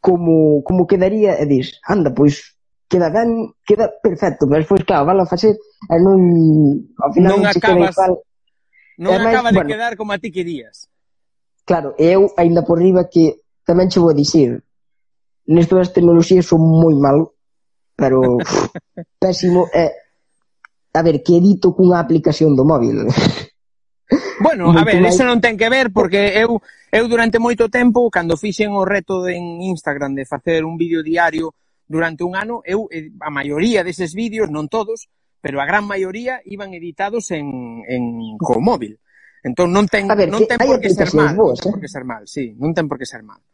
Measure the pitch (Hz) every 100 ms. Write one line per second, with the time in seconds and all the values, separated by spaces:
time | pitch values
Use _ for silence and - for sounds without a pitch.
0 | 196 175 170 160 156 147 - 185 170 190
1 | 190 214 208 170 147 135 - - - 202
2 | 147 123 147 143 - _ _ _ _ 185
3 | 170 196 233 226 220 _ - 214 220 -
4 | 208 170 185 - 139 151 156 196 156 170
5 | 147 190 175 170 220 214 - _ - 170
6 | 190 190 180 170 160 156 143 143 - -
7 | 139 170 185 202 202 180 190 180 180 185
8 | 185 180 _ _ _ _ _ _ _ -
9 | 180 185 226 240 233 190 147 214 233 208
10 | 214 202 226 170 170 151 113 _ - _
11 | _ _ _ _ _ _ - 175 143 -
12 | 160 190 196 - 170 170 - 170 185 180
13 | 175 165 160 - _ _ - 170 185 185
14 | 170 143 143 165 127 120 _ _ _ _
15 | _ _ _ _ - 165 165 185 180 180
16 | 170 170 170 185 170 165 160 160 165 143
17 | 139 143 170 _ _ _ _ _ _ -
18 | 135 131 127 123 - - - - _ -
19 | 170 _ 190 185 185 180 175 170 160 -
20 | _ _ _ _ _ _ _ _ _ 165
21 | 165 147 - 170 185 190 185 180 180 175
22 | 170 160 160 151 160 135 139 151 117 113
23 | 107 - - - - _ _ _ _ _
24 | _ 285 - - 214 269 170 165 160 190
25 | 202 180 247 240 240 214 226 262 247 196
26 | 185 196 202 196 233 226 - _ _ 220
27 | 233 233 226 226 233 240 226 247 247 233
28 | 240 185 170 165 214 185 208 202 190 202
29 | 175 190 180 175 175 170 190 170 - 143
30 | 139 139 135 143 - 160 160 165 170 165
31 | 156 170 170 160 160 _ _ _ _ 156
32 | 165 156 175 190 214 233 - 196 214 165
33 | 156 - 151 143 143 147 214 214 175 180
34 | 175 180 226 220 196 151 151 226 208 226
35 | - _ _ _ 147 139 143 202 208 196
36 | 185 202 247 254 185 196 196 180 170 156
37 | 196 226 - 160 143 127 120 117 110 127
38 | 120 117 113 147 170 117 180 196 110 107
39 | _ _ _ _ 131 120 175 190 208 208
40 | 196 208 175 214 220 240 254 254 214 185
41 | 170 156 147 180 202 123 185 208 147 143
42 | 127 113 101 - 123 110 147 165 151 135
43 | 127 123 107 104 _